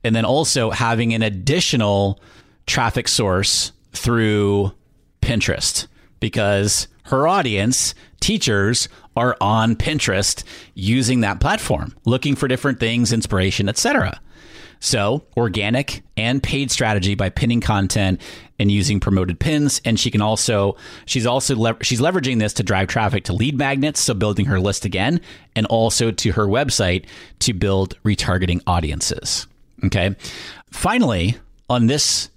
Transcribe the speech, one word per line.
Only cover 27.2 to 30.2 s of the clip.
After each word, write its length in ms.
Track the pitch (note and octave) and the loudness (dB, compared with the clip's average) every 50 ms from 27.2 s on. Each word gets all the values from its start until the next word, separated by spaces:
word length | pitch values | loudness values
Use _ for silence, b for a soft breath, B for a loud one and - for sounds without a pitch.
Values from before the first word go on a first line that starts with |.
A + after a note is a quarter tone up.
| B B B B | B B B B
to 140 | - C3 | -2 -2
build 500 | G#2+ F2+ G#2+ G2 G2 F#2+ G2 - - _ | 0 0 0 2 2 2 0 -2 -4 _
retargeting 600 | _ G#2+ G2+ - - - F2+ F#2 F#2 F2 F2 F2 - | _ 0 0 0 0 -2 0 0 0 0 0 -2 0
audiences. 800 | - F2 E2+ D#2 D2 D2 C#2+ - - - - - - - - - - _ _ - _ _ - - | 0 0 0 0 -2 -4 -4 -4 -4 -4 -6 -6 -6 -6 -6 -6 -12 _ _ -20 _ _ -4 -2
Okay. 320 | G2 - G2+ F2 G2 - B | 0 0 2 0 0 -2 B